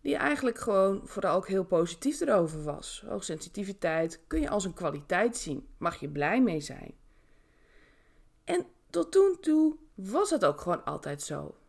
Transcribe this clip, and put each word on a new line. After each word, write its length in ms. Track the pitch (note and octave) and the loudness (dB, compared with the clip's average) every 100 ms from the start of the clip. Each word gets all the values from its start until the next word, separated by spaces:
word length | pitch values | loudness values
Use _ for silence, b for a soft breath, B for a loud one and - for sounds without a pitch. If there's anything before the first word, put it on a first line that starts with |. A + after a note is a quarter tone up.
die 140 | C#4+ C#4+ | -2 0
eigenlijk 420 | C#4 D4 C4 A#3+ | 0 0 -2 -2
gewoon 440 | - G3 G3 G3 | 0 4 4 0
vooral 320 | - - F#3 F3 | -6 -4 0 0
ook 120 | F#3 | 2
heel 180 | F#3+ F3+ | -2 2
positief 540 | E3+ E3+ - C#4 D4 | 2 2 -2 -4 -2
erover 440 | D#4 G#3 E3 D#3 | 2 4 2 -2
was. 400 | D3+ D3 - - G#3 | -8 -8 -12 -14 -8
Hoogsensitiviteit 1160 | G#3 - D#3 E3+ - G3 G3 E3 D#3+ E3 - _ | -8 -6 -10 -10 -8 -8 -4 0 0 0 -4 _
kun 140 | D#3+ | -2
je 80 | D3 | 0
als 160 | G#3 F#3 | 0 -2
een 80 | |
kwaliteit 640 | - E3+ D3 - F3+ A#3 A#3 | -4 -4 -4 -2 2 2 0
zien, 300 | - C3+ - - | -6 -8 -10 -6
mag 220 | E3+ - | -6 -4
je 100 | C#3+ | -8
blij 320 | D3 C#3+ A#3 | -2 0 4
mee 180 | A#3+ D#3+ | 4 2
zijn. 340 | C#3+ - - - - b b b b b b b b b b b b _ | -6 -12 -14 -18 -20 b b b b b b b b b b b b _
En 220 | - F4+ - _ _ | -2 -2 -2 _ _
tot 220 | E4+ E4 | -2 4
toen 260 | F#4+ G4 E4+ | 6 6 4
toe 360 | - D#4 D#4 D#4 - - | 2 4 4 2 -14 -14
was 340 | F#3+ C#4 G4+ | -2 0 2
het 160 | D4+ E3 | 4 2
ook 160 | - | 2
gewoon 240 | F3 F3 - | -4 -4 -4
altijd 360 | D3 D3 C#3+ | -8 -8 -10
zo. 340 | - C#3+ D3 - | -8 -8 -8 -14